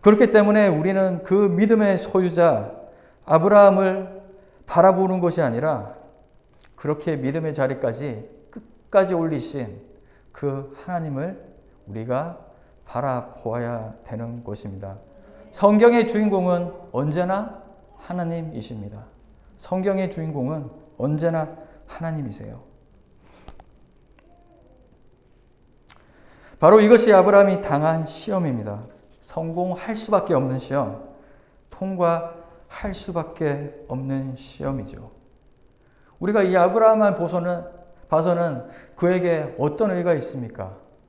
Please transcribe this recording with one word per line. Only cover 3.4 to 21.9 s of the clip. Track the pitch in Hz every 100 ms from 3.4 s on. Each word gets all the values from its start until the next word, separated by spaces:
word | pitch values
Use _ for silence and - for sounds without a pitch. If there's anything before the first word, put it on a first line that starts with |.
| 180 208 202 190 190 190 190 - - - - _ -
바라보는 | 160 185 185 190 185
것이 | 175 175
아니라 | 147 113 151 135 101 - - _ _ _ _ _ - -
그렇게 | 147 151 160 151
믿음의 | 131 151 160
자리까지 | 143 131 131 123 110 143 110 - - -
끝까지 | - - - _ 202 185
올리신 | 175 165 147 - 143 113 101 - - _ _ _
그 | - 143 139 139 135
하나님을 | - 180 160 135 165 190 - - _ _ -
우리가 | 107 113 127 165 170 - - - _
바라보아야 | - 120 139 127 120 - 117 117 120 120 110 -
되는 | - 113 117 120
것입니다. | 117 104 107 98 98 98 - - - - -
성경의 | - 202 208 233 240 226
주인공은 | 226 214 196 180 175 175 - -
언제나 | 117 147 156 180 196 226 - - - - -
하나님이십니다. | - 180 170 165 160 139 107 110 104 104 113 - - - - -
성경의 | - 185 190 190 185
주인공은 | 190 160 143 127 156 131 - - _
언제나 | 131 151 165 165 151 - - -
하나님이세요. | -